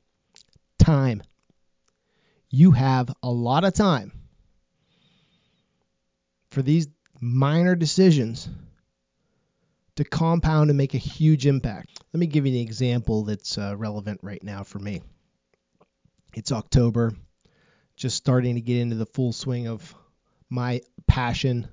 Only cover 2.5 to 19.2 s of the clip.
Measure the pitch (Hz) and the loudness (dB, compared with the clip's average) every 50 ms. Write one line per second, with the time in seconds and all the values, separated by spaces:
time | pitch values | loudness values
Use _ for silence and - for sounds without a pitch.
2.5 | 127 135 170 190 131 120 131 135 131 127 127 123 - - - 127 120 120 120 117 | 4 6 8 8 8 6 4 2 2 0 -2 -4 -8 -8 -6 -4 -4 -2 -2 0
3.5 | 131 160 190 190 185 - 208 190 151 117 98 - - - - - _ _ _ _ | 0 2 0 0 0 2 2 2 2 0 -2 -8 -16 -20 -20 -20 _ _ _ _
4.5 | _ _ _ _ _ _ _ _ _ _ _ _ _ _ _ _ _ _ _ _ | _ _ _ _ _ _ _ _ _ _ _ _ _ _ _ _ _ _ _ _
5.5 | _ _ _ _ _ _ _ _ _ _ _ _ _ _ _ _ _ _ _ _ | _ _ _ _ _ _ _ _ _ _ _ _ _ _ _ _ _ _ _ _
6.5 | - 139 131 139 156 165 156 147 _ _ _ _ _ - 120 120 123 131 139 143 | -6 -4 0 2 2 2 0 -2 _ _ _ _ _ -10 -6 -2 0 2 2 2
7.5 | 156 170 175 180 185 170 160 151 - 185 190 185 156 139 113 113 117 - - - | 2 2 2 2 2 2 0 0 2 6 6 6 6 4 2 -2 -6 -10 -12 -14
8.5 | - - - - _ _ _ _ _ _ _ _ _ _ _ _ _ _ _ _ | -16 -16 -18 -20 _ _ _ _ _ _ _ _ _ _ _ _ _ _ _ _
9.5 | _ _ _ _ _ _ _ _ _ - 147 - - - 165 165 170 170 - 156 | _ _ _ _ _ _ _ _ _ -6 -6 -4 -2 -2 0 0 0 2 2 2
10.5 | 156 151 151 151 143 139 139 131 - 127 - - - - 156 156 156 131 127 143 | 2 4 4 4 4 2 0 -2 -4 -6 -8 -8 -4 2 4 4 4 4 2 0
11.5 | 139 131 113 117 101 - - - _ - - _ - 170 175 160 143 156 135 135 | 0 0 -2 -6 -8 -10 -14 -20 _ -20 -18 _ -4 -4 -2 0 0 0 0 0
12.5 | 127 120 117 113 110 107 131 123 120 123 117 - 110 107 104 107 104 98 - - | -2 -2 -4 -6 -4 -2 -2 0 0 -2 -2 -2 -2 -2 -2 -4 -6 -8 -8 -10
13.5 | - 107 101 101 101 101 113 107 104 104 98 107 98 - - 95 98 - - 101 | -8 -8 -6 -8 -8 -8 -8 -8 -8 -8 -8 -10 -10 -10 -12 -14 -14 -14 -14 -14
14.5 | 98 98 101 - - 101 98 104 98 - - - - _ _ _ _ _ _ _ | -12 -12 -14 -14 -14 -12 -10 -10 -10 -12 -14 -18 -20 _ _ _ _ _ _ _
15.5 | _ _ _ _ _ _ _ _ _ _ _ _ _ _ _ _ - 120 - - | _ _ _ _ _ _ _ _ _ _ _ _ _ _ _ _ -16 -12 -6 -6
16.5 | 131 110 - - - 127 120 117 110 117 117 113 104 - - _ _ _ _ _ | -6 -6 -2 0 2 4 4 2 2 0 -2 -2 -4 -8 -16 _ _ _ _ _
17.5 | _ _ _ _ _ _ _ _ _ - - 120 - - - 123 127 127 123 123 | _ _ _ _ _ _ _ _ _ -10 -8 -6 -6 -4 -2 0 2 2 0 0
18.5 | 120 120 113 120 120 120 120 117 113 110 110 - - 139 | -2 -4 -2 -2 -2 -2 -2 -2 -4 -4 -6 -6 -4 -4